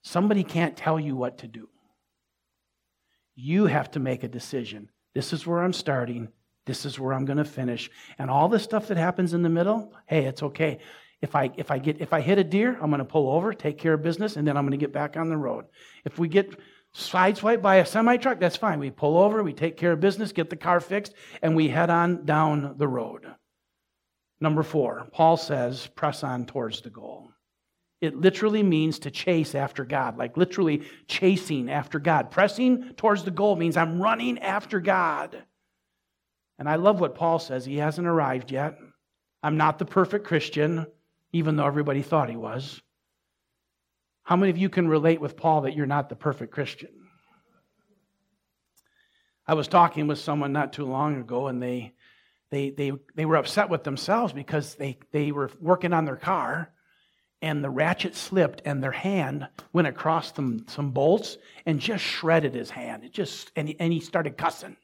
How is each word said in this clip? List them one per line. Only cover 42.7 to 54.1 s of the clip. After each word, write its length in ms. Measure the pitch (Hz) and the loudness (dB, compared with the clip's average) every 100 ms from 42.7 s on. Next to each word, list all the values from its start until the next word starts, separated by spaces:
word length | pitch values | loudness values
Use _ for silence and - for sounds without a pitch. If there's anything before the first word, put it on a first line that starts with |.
| - _ _ _ _ _ _ _ _ _ _ _ _ _ _ | -16 _ _ _ _ _ _ _ _ _ _ _ _ _ _
How 120 | - 175 | 0 2
many 140 | 196 | 2
of 80 | 170 | 2
you 100 | 190 | 0
can 220 | - 170 | 0 2
relate 320 | 156 160 165 | 4 4 2
with 160 | 147 - | -2 -4
Paul 240 | 165 156 | 0 2
that 120 | 135 | 0
you're 120 | 151 139 | -4 -2
not 240 | 143 143 | -2 -4
the 80 | - | -6
perfect 340 | - 139 117 | -6 -6 -8
Christian? 380 | - 135 - - - _ _ _ _ _ _ _ _ _ _ _ _ _ _ _ _ _ _ _ _ _ _ _ _ - | -8 -8 -8 -18 -20 _ _ _ _ _ _ _ _ _ _ _ _ _ _ _ _ _ _ _ _ _ _ _ _ -2
I 60 | |
was 160 | 156 143 | 0 4
talking 380 | 185 170 - 151 | 6 6 4 -2
with 120 | 147 | -2
someone 320 | - 151 143 | -2 -2 0
not 220 | 139 143 | -2 -2
too 120 | - 139 | -4 -6
long 360 | 131 151 143 | -2 -2 -2
ago, 260 | 113 120 135 | -4 -4 -4
and 160 | 127 | -4
they, 300 | 123 123 110 _ _ _ _ _ _ | -4 -6 -10 _ _ _ _ _ _
they, 220 | 139 139 | -6 -4
they, 200 | 139 143 139 _ - | -4 -4 -6 _ -4
they 100 | 156 | 2
were 120 | 156 | 2
upset 320 | - - 196 | 2 0 0
with 160 | 160 - | 0 -4
themselves 480 | 135 - | -8 0